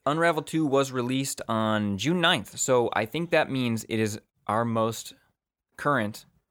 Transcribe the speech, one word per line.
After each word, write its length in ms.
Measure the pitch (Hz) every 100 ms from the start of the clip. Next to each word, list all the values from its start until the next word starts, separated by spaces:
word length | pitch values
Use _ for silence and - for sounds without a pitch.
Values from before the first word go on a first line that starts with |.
| 135
Unravel 340 | 156 170 156
two 240 | 147 160 151
was 260 | 135 131
released 500 | 127 120 131 135 - -
on 520 | 110 110 107 104 98
June 220 | 127 180
ninth, 360 | 170 156 95 -
so 320 | - 123 117
I 120 | 92 113
think 240 | 156 170
that 220 | 156 -
means 340 | 131 123 113 -
it 120 | 113
is 200 | 110 107 - _ -
our 180 | 107 117
most 480 | 113 113 113 - - _ _ _ _ _ -
current, 480 | 147 135 107 113 - _ _